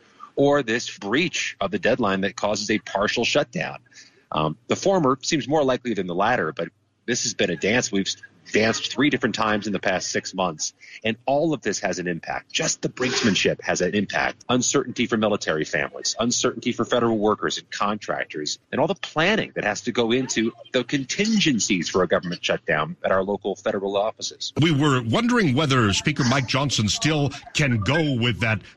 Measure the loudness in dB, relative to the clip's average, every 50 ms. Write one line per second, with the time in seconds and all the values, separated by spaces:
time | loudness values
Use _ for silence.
0 | _ _ _ -20 -20 -8 _ 2 4 4 4 4 2 0 -2 -2 -2 -6 -10 -8
1 | -4 -2 0 0 0 0 -2 -4 -6 -6 -4 -4 -4 -2 -2 0 0 0 2 2
2 | 2 0 0 0 0 -2 -2 -2 -2 -2 -2 -2 0 0 -2 -2 -2 -2 -2 0
3 | 0 0 0 0 0 0 2 0 0 0 -2 -6 -6 -6 -8 -12 _ _ -20 -20
4 | -20 -20 _ _ _ _ -2 -2 0 0 -2 -4 _ -4 -4 0 2 2 4 4
5 | 4 4 2 2 0 -2 -2 0 0 2 2 2 4 2 2 0 -2 -2 -2 -2
6 | -2 -2 0 0 2 2 2 2 0 -2 -4 -4 -6 -8 -10 _ _ _ _ _
7 | _ -4 -4 -2 -2 -4 -2 -2 -2 -2 0 0 0 0 2 0 0 0 0 -2
8 | -2 -2 -4 -8 -12 -20 _ _ _ -2 0 2 2 2 2 0 -4 -4 -2 0
9 | 2 2 2 2 0 -2 0 0 0 2 0 0 0 -2 -4 -2 0 0 0 0
10 | -2 -4 -4 -4 -6 -4 -2 -2 -2 -2 -2 -4 -8 -10 -10 _ -18 -20 -14 -6
11 | -4 -4 -4 -4 _ 0 0 2 2 0 -2 -2 -2 -4 -2 -2 -2 -4 -4 -2
12 | -4 -4 -4 -4 -6 -8 -8 -8 -8 -6 -4 -2 -2 -2 -2 -4 -4 -6 -4 -2
13 | -2 -2 0 0 2 2 2 2 2 0 0 -2 -2 -4 -2 0 0 0 0 0
14 | -2 -2 -2 -2 -2 -2 -4 -6 -4 -2 0 0 0 0 0 0 -2 -2 -2 -4
15 | -2 0 0 0 2 2 0 0 0 -2 -2 0 -2 -2 -2 -2 -2 -4 -6 -6
16 | -6 -4 -2 0 0 0 0 0 0 -2 -2 -2 -4 -4 -2 -2 -2 0 0 2
17 | 2 2 2 2 2 2 2 2 0 -2 -4 -4 -8 _ -6 -4 -2 -2 -2 -2
18 | -4 -6 -4 -4 -6 -6 -8 -8 -6 -6 -8 -8 _ _ -2 0 0 0 -2 -4
19 | -8 -6 -2 0 2 2 2 2 0 -2 -4 -4 -2 -2 -2 -2 -4 -2 0 0
20 | 2 2 2 0 0 0 -2 0 0 0 -2 -6 -8 -4 -2 -2 0 0 -2 -4
21 | -2 -2 -2 -2 0 2 2 4 4 4 4 2 2 2 0 0 0 0 2 2
22 | 2 4 2 0 0 -2 -6 -4 -2 -2 -2 -2 -2 -2 0 0 0 -2 -4 -4
23 | -2 0 2 2 2 0 -2 -4 -4 -4 -6 -4 -4 -4 -4 -2 -2 -2 0 0
24 | 0 -2 -4 -6 -8 -10 -10 -10 -12 -6 0 2 2 4 4 4 4 4 2 2
25 | 2 0 0 0 2 2 2 4 4 4 4 2 2 4 4 4 4 4 2 2
26 | 0 0 0 2 2 2 2 2 2 0 0 0 0 0 0 0 2 0 0 0
27 | 2 2 2 2 0 0 -2 -6 -12 -6 -2 0 2 2 2 2 2 2 2 2
28 | 2 2 2 2 2 0 0 2 0 0 0 0 -2 -8 -8